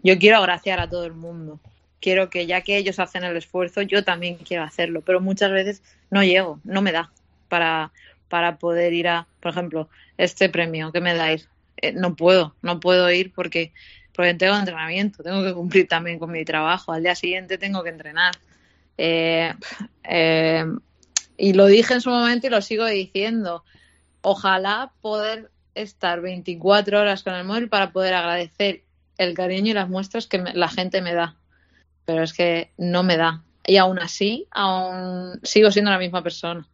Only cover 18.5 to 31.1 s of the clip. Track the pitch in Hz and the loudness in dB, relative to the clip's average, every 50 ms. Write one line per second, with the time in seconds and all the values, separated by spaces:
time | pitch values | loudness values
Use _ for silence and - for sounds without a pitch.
18.5 | _ _ _ _ _ _ _ _ _ - - 165 165 165 165 165 165 165 165 165 | _ _ _ _ _ _ _ _ _ -2 0 0 2 2 2 2 2 0 0 -2
19.5 | - - - - - - 208 - _ _ - - - 170 160 160 160 160 160 160 | -4 -10 -14 -18 -14 -14 -16 -16 _ _ -8 -2 0 2 4 4 4 4 4 2
20.5 | 160 160 160 160 - - _ _ _ _ _ _ _ - - _ _ - 185 196 | 2 0 0 -4 -6 -8 _ _ _ _ _ _ _ -8 -8 _ _ 0 2 4
21.5 | 185 190 196 202 196 226 226 - 254 247 233 247 247 240 240 240 240 240 233 269 | 6 8 10 10 10 8 8 4 2 0 0 0 0 2 2 2 0 0 0 0
22.5 | 240 208 196 - 226 214 226 226 214 196 190 185 _ 190 202 220 226 233 208 175 | 0 0 0 -2 -4 -2 -2 0 -2 -2 -4 -4 _ -4 -2 -2 -2 -2 -4 -4
23.5 | 170 165 _ _ _ _ _ _ _ _ _ _ _ _ - 185 190 - - 190 | -6 -8 _ _ _ _ _ _ _ _ _ _ _ _ 0 0 0 2 2 0
24.5 | 190 185 190 196 208 226 262 262 _ _ - 214 214 214 208 220 220 220 220 - | 2 2 0 -2 -2 -2 -4 -10 _ _ -6 -4 -4 -2 -2 -4 -6 -6 -12 -20
25.5 | _ _ _ _ _ - 220 196 - _ - 180 175 175 170 185 180 180 175 - | _ _ _ _ _ -12 -12 -12 -10 _ -4 -2 -2 -2 -6 -8 -10 -8 -8 -10
26.5 | 175 165 165 190 202 214 202 202 202 208 208 208 196 196 - 196 185 180 180 190 | -10 -2 4 4 4 4 4 2 2 2 2 2 0 -2 -4 -8 -8 -6 -6 -4
27.5 | 208 226 247 220 220 202 196 185 - 190 190 185 185 180 170 170 170 175 175 170 | -4 -4 -2 0 0 0 0 0 -2 -2 0 0 0 0 -2 -2 -2 -4 -4 -8
28.5 | _ _ 202 202 180 - _ _ _ _ _ _ _ - 190 180 170 180 185 180 | _ _ -2 -2 -2 -6 _ _ _ _ _ _ _ -2 -2 -2 -2 -4 -4 -4
29.5 | 185 190 202 220 220 208 190 180 185 190 196 196 - 233 226 - - 185 180 180 | -2 0 0 0 0 0 -2 -2 -4 -6 -6 -6 -8 -10 -6 -4 -4 -4 -4 -4
30.5 | - 175 170 165 - 185 185 185 - 190 185 175 | -2 -2 -2 0 -2 -4 -6 -2 -4 -4 -4 -2